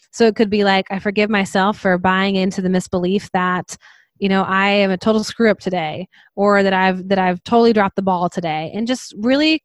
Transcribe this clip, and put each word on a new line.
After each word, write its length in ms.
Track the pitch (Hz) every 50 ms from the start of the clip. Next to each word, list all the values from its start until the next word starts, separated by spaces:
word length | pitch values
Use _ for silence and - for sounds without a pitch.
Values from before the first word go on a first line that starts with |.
| _ _
So 160 | - - 233
it 100 | 226 214
could 120 | - 226 196
be 160 | 208 208 202
like, 220 | 196 196 190 190 -
I 100 | 196 185
forgive 280 | - 214 196 208 208 208
myself 500 | 220 196 196 - - 196 190 208 208 -
for 200 | - 190 180 180
buying 380 | 185 185 185 190 196 196 196
into 260 | 190 185 196 - 202
the 80 | 185 180
misbelief 600 | 185 180 - - 190 180 180 180 196 208 - -
that, 440 | - 180 180 180 180 180 - - - _ _ - - _ _ _ _ -
you 100 | 196 196
know, 120 | 196 190
I 260 | 190 - 190 190 196 202
am 220 | 202 202 196 190
a 60 | 185
total 260 | 180 - 220 220 220
screw 280 | 208 - - - 233 214
up 100 | 185 -
today, 480 | - 190 185 175 160 151 - 170 185 _ _ - _ _ -
or 280 | 202 202 202 202 202
that 100 | 196 190
I've, 360 | 190 185 190 190 185 185 185 190
that 100 | 196 190
I've 260 | 185 180 180 175 _
totally 280 | - 240 233 233 233
dropped 240 | 214 214 196 190 -
the 60 | 202
ball 260 | 196 190 185 170 180 175
today, 440 | - 190 170 160 156 156 160 - -
and 120 | 208 233
just 280 | 233 254 - - - - 196
really 440 | 208 247 269 285 311 311 320 302